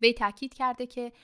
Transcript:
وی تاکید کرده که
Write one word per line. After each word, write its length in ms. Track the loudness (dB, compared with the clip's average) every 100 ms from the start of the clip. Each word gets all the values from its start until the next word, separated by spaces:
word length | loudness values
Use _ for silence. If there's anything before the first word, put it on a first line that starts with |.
وی 120 | 2
تاکید 420 | 4 -4 -4 -12
کرده 320 | -4 -4 -4 -8
که 260 | -10 -12 -14